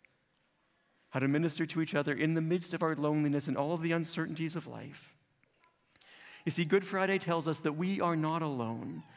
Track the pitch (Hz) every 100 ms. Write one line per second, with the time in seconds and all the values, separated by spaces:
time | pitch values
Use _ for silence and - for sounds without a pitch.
0 | _ _ _ _ _ _ _ _ _ _
1 | _ 131 135 147 165 156 165 165 156 147
2 | 147 143 160 165 160 180 170 165 165 151
3 | 151 151 147 143 143 131 147 170 165 165
4 | 156 - 160 156 160 165 123 113 131 143
5 | - _ _ _ _ _ _ _ _ _
6 | - - - - 165 170 160 196 190 190
7 | 190 190 170 170 156 156 156 151 180 190
8 | 175 160 156 165 156 131 113 117 - 160
9 | -